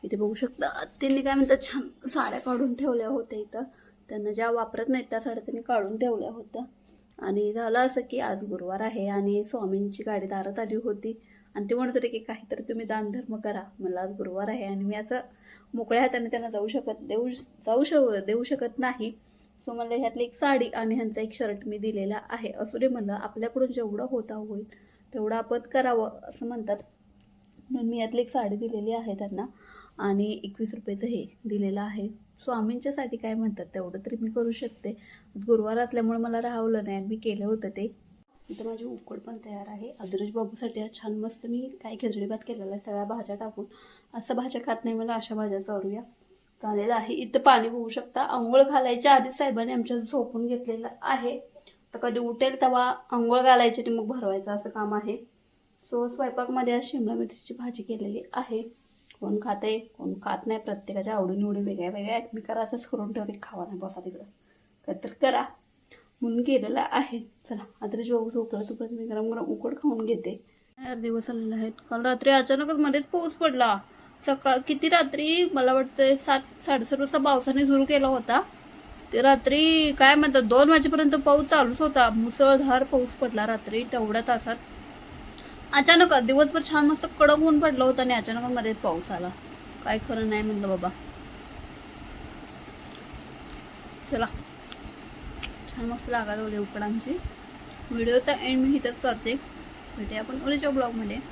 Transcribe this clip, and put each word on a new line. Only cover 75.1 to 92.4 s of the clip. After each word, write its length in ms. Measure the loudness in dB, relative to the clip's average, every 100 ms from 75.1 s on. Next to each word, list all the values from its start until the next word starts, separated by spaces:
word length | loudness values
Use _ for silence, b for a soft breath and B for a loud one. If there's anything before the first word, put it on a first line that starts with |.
| 2 2 4 4
मला 200 | 4 4
वाटतंय 440 | 4 2 4 4 4
सात, 240 | 4 0 0 -10 0
साडेसात 320 | 0 2 0
वाजता 200 | 2 4
पावसाने 440 | 4 4 4 2
सुरू 220 | 6 6
केला 220 | 6 4 4
होता. 360 | 2 2 2 2 -10 -20 -20 -20 -20 -4
ते 100 | 4
रात्री 720 | 6 6 6 6 6 6 4
काय 220 | 6 8
म्हणतात 280 | 8 8 6
दोन 280 | 6 8 10
वाजेपर्यंत 400 | 8 6 4 4
पाऊस 340 | 6 6 6
चालूच 360 | 6 6 6 4
होता. 300 | 2 6 6
मुसळधार 720 | 6 0 6 8 8 6 4
पाऊस 240 | 4 2 2
पडला 380 | -2 -2 0 0
रात्री 380 | -2 -2 -4
तेवढ्या 380 | -2 -2 0 0 2
तासात. 280 | 0 0 -8 -8 -18 -18 -18 -18 -16 -16 B B B 2
अचानक 420 | 4 8 10 10
दिवसभर 460 | 8 6 6 6 4 2
छान 160 | 4 4
मस्त 200 | 4 -2 6
कडक 200 | 8 8
ऊन 220 | 6 6
पडलं 240 | 4 4
होतं 180 | 4 4
आणि 120 | 2
अचानक 360 | 2 0 -4 -2
मध्येच 260 | 0 0 0
पाऊस 340 | 0 -2 -4
आला. 180 | -6 -6 -8 -16 -16 -16 -10
काय 140 | -4 -4
खरं 300 | -2 -2 0
नाही 140 | 0
म्हणलं 260 | 0 -2 0
बाबा. 200 | 0 -2 -6 -14 -16 -16 -16 -16 -16 -16 -16 -18 -16 -16 -14 -14 -16